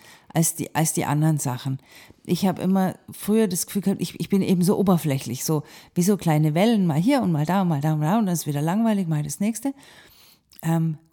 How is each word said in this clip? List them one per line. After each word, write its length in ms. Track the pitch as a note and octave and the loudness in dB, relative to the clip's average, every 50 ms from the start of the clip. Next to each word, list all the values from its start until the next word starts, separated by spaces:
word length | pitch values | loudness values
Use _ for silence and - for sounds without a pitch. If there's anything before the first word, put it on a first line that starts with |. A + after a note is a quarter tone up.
| - - - - _ - | -20 -20 -20 -20 _ -4
als 220 | - E3 E3 - - | 0 0 0 0 0
die, 200 | - - - - | -4 -8 -4 -2
als 180 | D3+ D#3+ - - | -2 -2 0 -2
die 120 | F3 - | -2 -2
anderen 340 | - C#3+ D3+ D#3 D#3+ D#3 C#3+ | 0 0 2 2 2 2 0
Sachen. 400 | - C3 B2+ B2 - C3+ C3+ - - _ - - - - - _ _ | -2 -4 -6 -6 -6 -6 -6 -6 -8 _ -20 -20 -20 -20 -20 _ _
Ich 220 | - F3+ - F#3+ | -4 -2 0 0
hab 140 | F#3+ E3 - | 0 0 0
immer 340 | - F#3 F#3+ F#3+ F#3+ F#3 - - _ - | 0 0 2 2 0 0 -2 -6 _ -18
früher 360 | - - - G3+ G#3 A3 A3 F3+ | -16 -8 -4 0 2 2 2 2
das 180 | F3+ F3 - | 0 -4 -6
Gefühl 160 | - - G3+ | -4 -6 -2
gehabt, 200 | - G3 G3 - | -2 -2 -2 -2
ich, 180 | F3 - - - | -4 -6 -6 -8
ich 100 | E3 - | -4 -2
bin 140 | G3+ F#3+ - | 0 0 2
eben 180 | - F#3 F3 | 2 2 2
so 160 | F3 F#3 - - | 4 2 2 2
oberflächlich, 640 | G3 G3 F#3 D#3 D#3 D3+ C3+ C3+ - B2+ A#2+ - - | 4 2 2 2 2 0 -2 -2 -4 -6 -8 -6 -4
so 200 | - D#3+ D3 - - - - - - - | -2 -2 -2 -4 -8 -14 -20 -20 -6 -4
wie 80 | F3 F3 | 0 2
so 140 | G3 G#3 - | 2 2 2
kleine 360 | - E3+ D3+ D3+ D#3 D#3 D3 | 2 2 2 4 2 2 2
Wellen, 320 | E3+ G3+ A#3 A#3 G#3 F#3 | 2 2 4 4 2 2
mal 140 | E3+ C3+ D#3 | 2 2 2
hier 240 | F3 B3+ D4 C4 G#3+ | 2 2 2 2 2
und 80 | F3+ | 2
mal 140 | D#3+ D3 D3+ D#3+ | 0 0 0 0
da 160 | F#3 G3+ F#3+ | 0 0 0
und 60 | E3+ | 0
mal 120 | D#3 C#3 | 0 0
da 120 | C#3+ D#3 D#3 | 0 0 0
und 60 | D3+ | 0
mal 120 | D3+ D3+ | 0 0
da 80 | G3+ A#3 | 0 0
und 80 | G#3+ F#3 | 0 0
dann 60 | F3 | -2
ist 120 | D#3+ - D3+ | -2 -4 -4
wieder 140 | C#3+ D3 | -4 -2
langweilig, 460 | D3+ D#3+ F#3 G#3+ A3+ A3+ G#3+ G3 F#3 D#3+ | -2 0 0 0 2 2 2 0 0 0
mal 160 | D#3 D3 D3 | -2 -2 -2
das 160 | D3 - - | -4 -6 -4
nächste. 340 | G3+ A3 A3+ - - C#4 C#4 - - - - - - - - - - - - _ _ _ _ - | -2 -2 -2 -4 -6 -6 -6 -8 -12 -20 -20 -20 -20 -20 -20 -20 -20 -20 -20 _ _ _ _ -6
Ähm, 360 | - D#3+ E3 E3 D#3+ E3 D3+ - _ _ | -2 0 0 0 0 -2 -4 -6 _ _